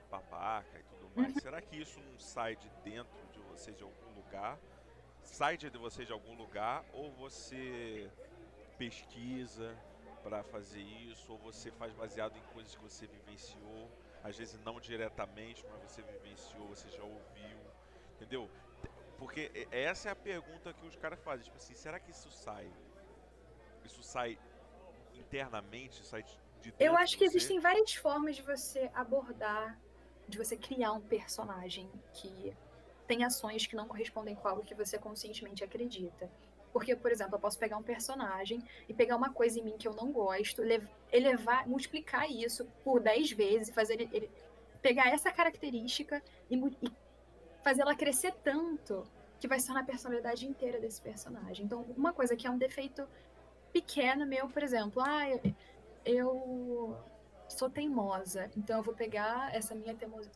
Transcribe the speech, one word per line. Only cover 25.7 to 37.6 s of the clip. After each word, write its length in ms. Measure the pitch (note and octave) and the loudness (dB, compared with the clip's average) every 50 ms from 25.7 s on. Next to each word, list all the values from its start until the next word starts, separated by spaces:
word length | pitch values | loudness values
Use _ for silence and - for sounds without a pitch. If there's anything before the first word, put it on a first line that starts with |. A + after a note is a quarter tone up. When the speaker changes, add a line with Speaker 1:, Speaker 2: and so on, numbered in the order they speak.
| G#2+ A#2+ C3+ B2 - - - | -12 -14 -14 -14 -16 -18 -14
Speaker 1:
sai 180 | - - A2 A2 | -10 -10 -10 -10
de, 80 | - - - - - - - | -10 -14 -20 -20 -20 -20 -18
de 100 | - A#2 | -16 -12
dentro 140 | - - C#4 | 4 6 8
Speaker 2:
Eu 120 | D#4 E4 F4 | 8 10 8
acho 160 | F4+ F4+ - | 6 6 6
Speaker 1:
de 40 | - | 6
Speaker 2:
que 60 | G4+ | 6
Speaker 1:
você? 120 | F4+ D#4+ F4 | 6 8 6
Speaker 2:
existem 220 | - - F#4+ F4+ | 4 4 2 4
várias 340 | D#4 F4 F#4 G#4+ A4 - - | 6 6 8 8 6 6 4
formas 400 | - - D4+ C#4+ D4 D4+ D#4 C#4+ | 2 2 2 2 4 2 0 0
de 60 | C4+ | -2
você 480 | - C#4 C#4+ C4 - - - C4+ C4 A#3+ - | -4 -4 -4 -2 -4 -4 -2 -2 -2 -2 0
abordar, 840 | B3 B3+ A3+ B3+ C#4 B3+ B3+ A#3 G#3 A3 G#3+ G#3 G#3+ A3 A3+ A3+ - - - - - - - - - - - | -2 0 2 2 2 2 0 -4 -4 -2 0 0 0 -2 -4 -6 -12 -16 -20 -20 -20 -20 -20 -20 -20 -10 -6
de 100 | F#3+ G#3 | -4 -2
você 180 | A3+ - A#3 - | -2 -2 -2 -4
criar 360 | - - C4+ B3+ A#3 G#3+ A3 | -4 -4 0 2 2 2 2
um 80 | A3 | 0
personagem 880 | G#3 - A3+ G#3+ - - - - G#3+ G#3+ G3 F3+ F3+ F3+ F3+ F#3+ F#3 F#3+ G3+ G3 - - - | 0 0 0 0 0 -2 -4 -4 -4 -4 -6 -6 -6 -8 -8 -8 -10 -12 -14 -16 -18 -16 -16
que 400 | - - F#3+ F#3+ F#3+ G3 G3 G3 - - - - - - - - - - - | -14 -12 -12 -10 -8 -8 -8 -8 -10 -14 -20 -20 -20 -20 -20 -20 -10 -2 0
tem 160 | A#3 A#3 A#3+ | 2 4 4
ações 420 | B3 B3 - - G#3+ G#3+ A3 - - | 4 4 2 0 -2 -2 -2 -2 -2
que 80 | - | -2
não 120 | A3 G#3+ - | -4 -6 -4
correspondem 480 | G#3+ G#3 A3+ - - A3+ G#3+ G#3+ G#3 | -4 -4 -4 -4 -4 -4 -4 -4 -6
com 120 | G3+ - G3+ | -2 0 0
algo 160 | F#3+ G#3 G#3 | 2 0 -2
que 100 | - G3+ | -6 -6
você 240 | G#3+ G#3 - - G#3+ | -4 -2 -2 -2 -4
conscientemente 680 | - A3 G#3+ A3 - G#3+ G#3+ - A3+ G3 G3+ G3 G3 | -6 -8 -8 -8 -8 -8 -8 -8 -10 -10 -8 -6 -6
acredita. 640 | F#3+ - A#3+ A#3+ A#3+ A#3+ G3 F#3 E3+ - - F3+ F3+ - - - - - - - - | -6 -4 -4 -4 -4 -4 -4 -6 -6 -6 -8 -10 -12 -12 -14 -20 -20 -20 -20 -10 -2
Porque, 240 | - A#3+ A3+ B3 A#3+ | 0 2 4 4 2
por 160 | B3 - A#3+ | 4 4 4
exemplo, 240 | A#3+ G#3 G3 F#3+ G#3 | 4 4 2 0 0
eu 40 | G3+ | 0
posso 200 | - G#3 G#3 | 2 0 2
pegar 180 | - | 2